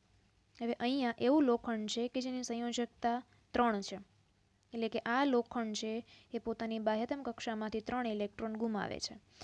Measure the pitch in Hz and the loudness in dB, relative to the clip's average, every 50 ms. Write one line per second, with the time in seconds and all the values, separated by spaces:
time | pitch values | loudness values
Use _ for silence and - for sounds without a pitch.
0 | _ _ _ _ _ _ _ _ _ _ _ - 240 233 240 - - 247 269 285 | _ _ _ _ _ _ _ _ _ _ _ -6 -4 -4 -2 0 0 0 0 2
1 | 254 233 226 - - 247 285 311 294 247 233 233 - 240 226 220 214 214 - 233 | 0 0 0 2 4 6 6 6 6 6 4 2 2 -2 -2 -2 -2 -2 -2 -2
2 | 240 247 - 262 247 254 254 254 247 - 233 233 240 240 233 247 240 - _ _ | -2 -2 -2 -2 -2 -2 -4 -4 -4 -4 -4 -2 -2 -2 0 -2 -2 -2 _ _
3 | - 233 233 247 - _ _ _ _ _ - 233 247 233 214 202 196 - 196 196 | -2 0 0 -2 -4 _ _ _ _ _ 2 4 4 4 4 0 -2 -6 -10 -10
4 | - - _ _ _ _ _ _ _ _ _ _ _ _ - 233 226 220 - 226 | -12 -16 _ _ _ _ _ _ _ _ _ _ _ _ -4 -4 -2 -2 -2 -2
5 | - 226 233 262 285 285 254 240 233 - - 240 226 220 214 - 226 220 220 233 | -2 0 2 4 4 4 4 4 2 2 -2 -2 -2 -2 -2 -4 -2 -2 -4 -4
6 | 233 - - - - _ - 233 - 233 226 - 233 226 226 220 214 214 214 220 | -6 -8 -16 -20 -12 _ -6 -4 -2 -4 -4 -2 -2 -2 -2 0 2 2 2 2
7 | 233 - 285 277 262 247 226 - - 247 220 214 214 214 226 220 208 - 240 254 | 0 0 -2 -4 -4 -4 -6 -4 -4 -4 -2 -2 -2 -2 -4 -4 -4 -2 -2 -2
8 | 247 226 214 208 208 202 - - 226 226 220 220 233 226 214 202 180 - - - | 0 0 0 0 -2 -4 -4 -6 -6 -4 -2 -2 -2 -2 0 -2 -2 -2 -4 -6
9 | - - 220 214 - _ _ - | -6 -8 -10 -14 -20 _ _ -20